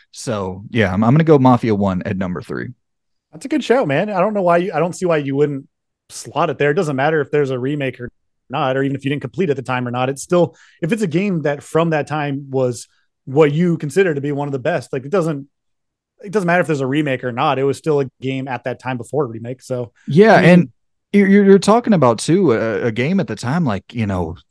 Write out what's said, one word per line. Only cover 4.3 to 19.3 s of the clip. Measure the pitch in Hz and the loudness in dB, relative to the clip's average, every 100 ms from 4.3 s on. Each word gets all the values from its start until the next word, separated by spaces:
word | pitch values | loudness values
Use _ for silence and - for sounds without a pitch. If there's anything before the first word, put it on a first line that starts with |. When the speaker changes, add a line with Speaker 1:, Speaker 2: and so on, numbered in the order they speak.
Speaker 2:
know | 208 | 0
why | 175 170 | 2 2
you, | 185 | 0
I | 156 | -2
don't | 175 | -4
see | - | -2
why | 180 156 | -2 0
you | 135 139 | 0 0
wouldn't | 147 139 - _ _ _ _ | -2 -2 -12 _ _ _ _
slot | - 120 139 165 | -18 -8 -4 -2
it | 127 | 0
there. | 147 | 0
It | |
doesn't | 151 156 131 | 0 -2 0
matter | 147 160 | 0 0
if | 131 | 0
there's | 147 135 | -2 -2
a | 127 | -2
remake | 131 151 131 120 | -4 -4 -6 -8
or | 120 _ _ _ - | -16 _ _ _ -10
not, | 139 135 135 | -4 -2 0
or | |
even | 139 135 | -2 -4
if | |
you | 139 | -4
didn't | 143 | -6
complete | 113 135 190 | -6 -4 -2
at | 107 | -2
the | |
time | 123 127 123 | -4 -4 -4
or | |
not. | 123 127 | -4 -4
It's | 139 | -4
still, | - 175 165 _ _ - | -2 0 0 _ _ -8
if | 165 | -4
it's | 220 | -2
a | 190 | -2
game | 160 208 175 | -2 -2 -2
that | 143 135 | -2 -4
from | - 160 170 | -2 0 0
that | 156 - | -2 -4
time | 151 143 139 139 | -4 -4 -6 -4
was | 131 127 117 - _ _ _ | -2 -2 -4 -14 _ _ _
what | - 135 151 | -4 2 4
you | 151 180 160 | 4 0 0
consider | 147 180 190 | -2 0 0
to | 143 | 0
be | 143 | -4
one | 139 143 | -6 -6
of | |
the | 135 | -4
best, | 147 165 - | -4 -4 -6
like, | 139 135 | -10 -4
it | |
doesn't, | 196 160 143 139 _ _ _ _ _ _ _ | -2 -2 -6 -10 _ _ _ _ _ _ _
it | 202 | -6
doesn't | 208 175 | -2 2
matter | 180 | 2
if | 160 | 2
there's | 147 | -2
a | 131 | 0
remake | 147 147 127 | -2 -2 -2
or | 127 | -4
not. | 120 151 131 | -2 -2 0
It | |
was | 139 131 | -2 -2
still | 165 147 | -2 -2
a | 127 _ | -2 _
game | 131 135 135 | -8 -6 -6
at | 120 | -8
that | 127 117 | -8 -8
time | 127 123 | -8 -8
before | - 131 | -6 -6
a | |
remake. | 120 | -6